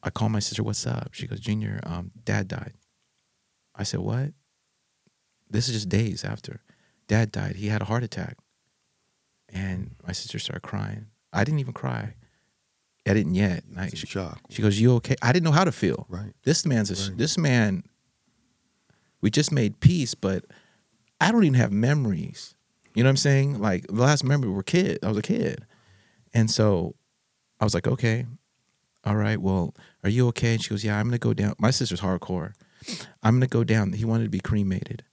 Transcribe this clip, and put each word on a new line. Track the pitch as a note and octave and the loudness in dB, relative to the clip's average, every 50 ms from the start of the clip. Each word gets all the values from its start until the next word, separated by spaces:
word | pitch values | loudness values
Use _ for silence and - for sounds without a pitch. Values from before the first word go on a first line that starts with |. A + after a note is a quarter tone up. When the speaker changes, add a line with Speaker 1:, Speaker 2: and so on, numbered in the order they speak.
| - | -6
Speaker 1:
I | - | -6
call | - - A2+ A2 | -4 -2 -2 0
my | A2 G#2 | 0 -2
sister, | G2+ - - - G#2+ | -2 -4 -4 -4 -4
"What's | A2 G#2+ - - | -4 -4 -4 -4
up?" | A#2+ A#2+ - - - - | -4 -4 -4 -6 -8 -12
She | - - - | -12 -10 -10
goes, | G2+ G2 | -10 -8
"Junior, | - - G#2 G#2+ G#2+ G#2 G2+ G#2 - | -4 -4 -4 -4 -4 -6 -6 -8 -8
um, | - E2+ F2 F2 F#2 _ - - | -8 -8 -8 -8 -10 _ -14 -4
Dad | - G2+ G#2 G2 F#2+ | -2 -2 -2 -2 -4
died." | - - - - - _ _ _ _ _ _ _ _ _ _ _ _ _ _ _ _ _ _ _ _ | -6 -8 -10 -12 -16 _ _ _ _ _ _ _ _ _ _ _ _ _ _ _ _ _ _ _ _
I | - G#2 | -8 -6
said, | - - G2+ | -4 -4 -4
"What?" | F#2 G2+ A2 B2 C3+ D3 - _ _ _ _ _ _ _ _ _ _ _ _ _ _ _ _ _ _ _ _ _ _ _ | -2 -2 -2 -2 -2 -4 -8 _ _ _ _ _ _ _ _ _ _ _ _ _ _ _ _ _ _ _ _ _ _ _
This | G#2+ G#2+ A#2+ B2+ | -2 -2 -2 0
is | A#2+ | -2
just | A2 G#2+ F#2+ | -4 -2 0
days | - G2+ A#2 A2 F#2 - - | 0 0 0 0 -4 -6 -6
after. | G2 G#2+ A2 _ - - A#2 _ _ _ _ _ _ _ _ _ _ | -8 -8 -8 _ -14 -16 -16 _ _ _ _ _ _ _ _ _ _
"Dad | G#2+ A2 A#2 G#2+ - | 2 2 2 0 -2
died. | G#2 G2+ G2 G2 | -6 -6 -6 -8
He | G2 G#2 G#2 | -6 -4 -4
had | G#2+ G#2 G#2 | -2 -2 -2
a | |
heart | F#2 A2 A#2+ B2 | -2 -2 -4 -4
attack." | G#2+ - - F2 E2 - _ _ _ _ _ _ _ _ _ _ _ _ _ _ _ _ _ _ _ _ _ _ _ | -4 -8 -8 -10 -10 -12 _ _ _ _ _ _ _ _ _ _ _ _ _ _ _ _ _ _ _ _ _ _ _
And | - F#2 F#2+ F#2+ F#2 F2+ - - - - - | -8 -6 -4 -4 -4 -6 -8 -10 -12 -16 -10
my | - F2+ | -8 -8
sister | - - - - - | -8 -8 -10 -10 -8
started | - - - - - | -8 -8 -8 -10 -10
crying. | - - G2+ G2+ G2+ G2+ G#2+ G#2+ G#2+ _ _ _ _ - | -8 -8 -6 -6 -6 -8 -10 -12 -16 _ _ _ _ 0
I | - G2+ | 0 0
didn't | A#2+ D#3 D3+ | 2 0 -2
even | C3+ B2 A#2 | -2 -4 -8
cry. | - - C3 B2 A2+ G#2+ A#2+ - - - _ _ _ _ _ _ _ _ _ _ _ _ _ _ _ _ - | -6 -6 -6 -4 -4 -8 -10 -12 -14 -20 _ _ _ _ _ _ _ _ _ _ _ _ _ _ _ _ 2
I | G2 | 2
didn't | A2 G#2 D2 F2+ | 2 2 2 2
yet. | F#2 G#2 G2 F2+ E2+ - | 2 2 2 0 -2 -6
And | - - F2+ | -12 -10 -8
I, | G2 | -8
Speaker 2:
It's | F2 - | -8 -8
a | - | -10
Speaker 1:
she, | - | -12
Speaker 2:
shock. | - - G2 F#2+ D#2+ - - _ _ | -8 -8 -8 -6 -8 -10 -14 _ _
Speaker 1:
she | - - G#2+ | -6 0 2
goes, | G#2+ G2 G2+ | 2 2 4
"You | A2+ B2 B2+ | 6 6 4
okay?" | A#2 - - C3 - - | 4 2 -2 -4 -2 2
I | A#2 B2+ | 2 2
didn't | F#3 E3 | 4 4
know | E3 C#3+ | 4 4
how | D#3 F#3+ | 4 4
to | F3 - | 2 0
feel. | - - F#2 B1+ - - _ | 0 0 0 0 -2 -6 _
Speaker 2:
Right. | - F2+ G#2 G2+ - _ _ | -10 -10 -10 -10 -14 _ _
Speaker 1:
This | B2+ E3 - - | 0 0 2 2
man's | E3+ C3 A#2 G#2+ G2 | 0 0 0 0 0
a | G2 | -2
sh-, | F2+ G2 G2+ | -4 -6 -6
Speaker 2:
Right. | F#2+ A2 | -2 -2
Speaker 1:
this | A#2 D#3 - - | -2 0 0 0
man, | E3 D3 B2+ A#2+ A2 G#2 F#2+ F2+ - _ _ _ _ _ _ _ _ _ _ _ _ _ _ _ _ _ _ _ _ _ _ _ _ _ _ _ | 2 4 4 4 4 4 2 -2 -4 _ _ _ _ _ _ _ _ _ _ _ _ _ _ _ _ _ _ _ _ _ _ _ _ _ _ _
we | - - | 0 2
just | A2 - D3 - D#3 | 2 2 2 2 2
made | C#3 A#2 G#2 G#2 _ | 0 0 0 -2 _
peace, | - D3 F3+ F3 C#3 A2+ - | 6 6 6 6 0 -2 -4
but | - - F#2+ F#2+ F2+ - _ - - _ _ _ _ _ _ _ _ _ _ _ _ | -4 -2 -2 -2 -2 -4 _ -20 -20 _ _ _ _ _ _ _ _ _ _ _ _
I | - F3 A3+ | 2 4 6
don't | A#3 G#3 | 6 6
even | D#3 C3+ | 6 6
have | B2 A#2+ A2+ G2 | 4 4 4 2
memories. | G2+ A2 B2 D3 D3+ C3+ A2 G2 D#2+ D#2+ - - - - - _ _ _ _ _ _ _ _ _ | 2 2 4 2 2 2 0 0 -2 -4 -8 -10 -14 -18 -18 _ _ _ _ _ _ _ _ _
You | G#2+ A#2+ | 4 4
know | C3 | 4
what | C3+ | 4
I'm | C3+ | 4
saying? | - C#3+ C#3 C3+ C3+ C#3 C#3+ A2 | 4 4 4 4 4 2 0 0
Like, | G2+ G#2+ F#2 F2+ - | 0 0 0 0 -2
the | - G2 | -4 0
last | G#2+ B2 C3+ D3+ C#3 C#3 | 2 4 4 4 4 2
memory | C#3+ C#3+ C#3+ C3 A2 | 2 0 2 0 0
we | F#2 | -2
were | G2 F#2+ | -2 -4
kid, | - - F3 F#3 - - - - | 0 0 0 2 2 -2 -2 -2
I | - | -2
was | G#2+ G2+ | -2 -2
a | A2 | 0
kid. | - - - - E2 - - - _ _ _ _ _ _ _ _ _ _ _ _ _ _ | -2 -2 0 0 -2 -4 -6 -12 _ _ _ _ _ _ _ _ _ _ _ _ _ _
And | A#2 A2+ A2 | 2 2 2
so | - - A2 G#2+ G2+ F2 F2 - - _ _ _ _ _ _ _ _ _ _ _ _ _ | 2 2 4 4 4 2 0 -4 -8 _ _ _ _ _ _ _ _ _ _ _ _ _
I | G#2+ | 0
was | G#2+ G#2 | 0 0
like, | F2 - | 0 0
"Okay, | - C3 - - A#2 A2 A#2 B2 A#2+ B2 - _ _ _ _ _ _ _ _ _ _ _ _ _ | 0 0 2 2 0 0 0 -2 -8 -12 -16 _ _ _ _ _ _ _ _ _ _ _ _ _
all | G#2 G#2 | 0 0
right, | G#2+ G#2 G#2+ A2 G2+ | 2 2 0 0 0
well, | F2+ F#2+ F#2+ F#2+ F2 - - - - - _ _ - | 0 0 2 2 0 -2 -4 -10 -20 -20 _ _ -2
are | G2 | 0
you | G#2 B2 B2+ B2 | 2 4 2 2
okay?" | A#2 - - A#2 A#2 | 2 0 0 0 0
And | A2+ - | 0 -2
she | - | -4
goes, | G#2 G2+ G2+ | -6 -4 -2
"Yeah, | G#2+ G#2 G#2 | -2 0 0
I'm | A2 | 0
gonna | A#2+ A#2+ A#2+ | 0 -2 0
go | - A#2 A2 | 0 0 0
down." | A2 G2+ G#2 - _ | 0 0 -2 -2 _
My | - A2+ | 2 2
sister's | C3+ - C3+ B2 F2+ F2 | 2 2 0 -2 -4 -2
hardcore. | - F#2 F#2 F2 - - F#2+ F2+ D#2+ G2 G#2 _ _ _ _ _ - - - - - - - _ - | -2 -2 -2 -2 -2 -4 -6 -6 -6 -8 -12 _ _ _ _ _ -14 -14 -12 -12 -14 -16 -20 _ 2
"I'm | A2+ A2+ | 4 4
gonna | B2+ B2+ | 4 4
go | B2+ - A#2 A#2 | 2 2 0 2
down." | - A2 A2 G#2 G2 - | 2 2 2 2 0 -2
He | G#2+ A2 | -2 -2
wanted | A2+ A2+ A2+ A2+ | 0 0 0 0
to | G#2+ | -2
be | G#2 F#2+ | -4 -4
cremated. | - - A#2 G#2+ G2+ F#2+ F#2 F#2 - - - - - _ | -2 0 0 0 0 0 -2 -4 -4 -6 -10 -12 -14 _